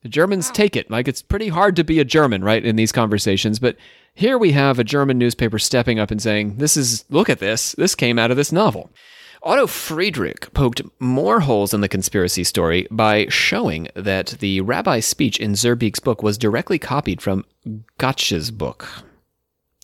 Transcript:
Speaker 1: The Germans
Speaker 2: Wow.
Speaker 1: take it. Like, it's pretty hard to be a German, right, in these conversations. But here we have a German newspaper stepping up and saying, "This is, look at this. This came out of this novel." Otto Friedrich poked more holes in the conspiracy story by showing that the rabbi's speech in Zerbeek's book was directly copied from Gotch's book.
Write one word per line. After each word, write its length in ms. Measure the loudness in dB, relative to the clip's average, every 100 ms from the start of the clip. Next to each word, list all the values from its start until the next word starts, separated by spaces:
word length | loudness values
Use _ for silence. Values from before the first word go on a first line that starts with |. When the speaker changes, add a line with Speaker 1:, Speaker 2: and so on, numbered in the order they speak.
Speaker 1:
The 40 | -6
Germans 400 | 0 2 2 -2
Speaker 2:
Wow. 60 |
Speaker 1:
take 240 | 2 2 0
it. 120 | -4
Like, 200 | -2 -2
it's 120 | -4
pretty 280 | -4 -4 -2
hard 260 | 2 2 4
to 80 |
be 160 | 2 2
a 60 | 4
German, 360 | 4 4 2
right, 220 | 2 2
in 140 | 2 2
these 160 | 2
conversations. 640 | 2 0 0 0 0 0 0
But 160 | -2 -2 -14 -20 _
here 240 | -2 0 4
we 160 | 4
have 260 | 4 4 2
a 40 | 2
German 320 | 2 2 2
newspaper 420 | 2 2 -2 0
stepping 400 | 0 0 0 0
up 100 | -2
and 120 | -2
saying, 340 | 0 0 -2 -2
"This 180 | 0 0
is, 260 | 0 -4 -2
look 200 | 0 2
at 100 | 0
this. 340 | -2 -2 -4 -2
This 180 | -2 0
came 220 | 0 2
out 140 | 2
of 60 | 0
this 160 | 0
novel." 360 | 2 0 0 -10 _ -20 -20 -20 -10
Otto 240 | -2 0 0
Friedrich 840 | -4 -8 -4 -2 -2 -4 -6 -6
poked 280 | 0 0 0 -10 _
more 400 | -2 0 2 2
holes 320 | 2 2 2
in 80 | 0
the 80 | 0
conspiracy 560 | -2 -2 0 0 0 -2
story 420 | 0 2 0 -2
by 380 | 0 2 2 0
showing 600 | 0 0 0 -2 -4 -8
that 420 | -8 -4 -4 -4 -6
the 220 | -2 -2
rabbi's 440 | -2 -2 0 0 -2
speech 320 | 0 0 0
in 140 | -2
Zerbeek's 480 | 0 2 2 0 -2
book 240 | -2 0
was 140 | -2 0
directly 420 | 0 0 -2 -4
copied 420 | -2 -4 -4 -4
from 220 | -2 -4 -6 _ -14 -14 -14 -4
Gotch's 540 | -4 -2 -2 -2 -4
book. 360 | -6 -8 -8 -18 -18 -20 _ _ _ _ _ _ _